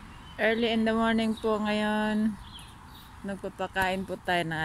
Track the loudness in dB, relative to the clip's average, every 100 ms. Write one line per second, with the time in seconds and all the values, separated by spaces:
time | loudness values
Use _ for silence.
0 | -16 -16 -12 0 2 4 2 4 4 4
1 | 4 4 2 2 2 2 2 2 2 2
2 | 2 2 0 -2 -12 -16 -16 -18 -18 -18
3 | -18 -12 -8 -6 -6 -6 -2 2 2 2
4 | -2 -4 0 2 2 -2